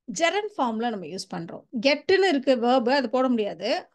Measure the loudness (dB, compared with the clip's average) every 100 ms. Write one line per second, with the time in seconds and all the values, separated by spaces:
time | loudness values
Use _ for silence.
0 | -12 -2 0 0 -4 -2 -2 -2 -4 -6
1 | -8 -12 -10 -10 -10 -14 -10 -2 0 0
2 | 2 4 4 2 2 2 4 2 4 0
3 | 0 0 2 0 -2 -4 -4 -4 -6